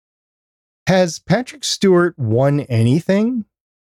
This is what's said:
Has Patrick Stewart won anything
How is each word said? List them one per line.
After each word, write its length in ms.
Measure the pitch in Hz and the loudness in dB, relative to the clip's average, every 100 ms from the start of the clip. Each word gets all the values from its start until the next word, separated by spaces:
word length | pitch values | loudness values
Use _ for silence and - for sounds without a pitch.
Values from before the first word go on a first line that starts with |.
| _ _ _ _ _ _ _ _ - | _ _ _ _ _ _ _ _ -2
Has 320 | 185 180 - | 0 0 -4
Patrick 440 | - 208 254 294 | -4 -4 -4 -10
Stewart 540 | - - 196 175 175 160 | -10 -2 2 2 2 -2
won 440 | 113 113 139 143 | -2 0 0 -2
anything 840 | - 113 117 156 - 196 226 254 - _ _ _ _ | -2 0 2 0 0 -2 -2 -4 -10 _ _ _ _